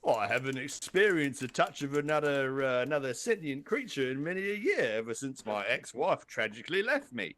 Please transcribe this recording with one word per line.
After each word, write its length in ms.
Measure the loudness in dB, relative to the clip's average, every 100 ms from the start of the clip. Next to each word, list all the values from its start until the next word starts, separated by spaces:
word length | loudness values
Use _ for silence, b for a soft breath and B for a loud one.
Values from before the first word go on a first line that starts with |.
| 2
I 200 | 2 4
haven't 320 | 0 0 -4
experienced 800 | -6 -8 -2 4 6 6 2 0
the 80 | -6
touch 340 | 0 0 0
of 120 | -2
another, 680 | 0 2 2 4 2 2 2
uh, 200 | 2 2
another 320 | 2 0 0
sentient 520 | -4 0 0 0 -6 -2
creature 440 | -4 -4 -2 -2
in 120 | 0
many 280 | -2 -2 -2
a 40 |
year, 380 | -2 0 2 2 0
ever 140 | -2
since 320 | -4 -6 -8
my 220 | -4 -2 0
ex-wife 600 | -2 -2 -2 0 0 -2
tragically 560 | -2 -2 -4 -4 -2
left 300 | 0 0 -2
me. 240 | -6 -6